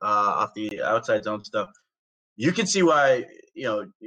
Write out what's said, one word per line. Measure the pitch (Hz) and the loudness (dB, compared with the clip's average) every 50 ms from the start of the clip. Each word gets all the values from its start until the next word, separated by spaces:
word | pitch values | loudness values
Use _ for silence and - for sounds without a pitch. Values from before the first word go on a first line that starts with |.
uh, | - | -2
off | 107 104 104 101 101 - 78 107 - - | 0 2 2 2 2 2 0 -2 -2 -4
the | 107 107 104 104 - | -8 -8 -8 -6 -4
outside | 60 80 110 117 - - 113 107 - | -2 0 0 0 0 0 -2 -2 -2
zone | 110 107 107 110 | -4 -8 -8 -8
stuff, | - - 107 98 - _ _ _ _ _ _ _ _ _ _ _ _ _ | -6 -6 -6 -6 -6 _ _ _ _ _ _ _ _ _ _ _ _ _
you | - 120 165 180 | -2 -2 0 0
can | 226 208 185 | 0 -2 0
see | - 196 180 | 2 2 4
why, | 160 156 147 143 135 127 123 - - - - - _ _ | 4 6 6 4 4 4 2 0 -6 -14 -20 -20 _ _
you | 113 135 | -8 -6
know, | 117 107 104 101 98 - _ 110 | -4 -4 -4 -6 -8 -14 _ -20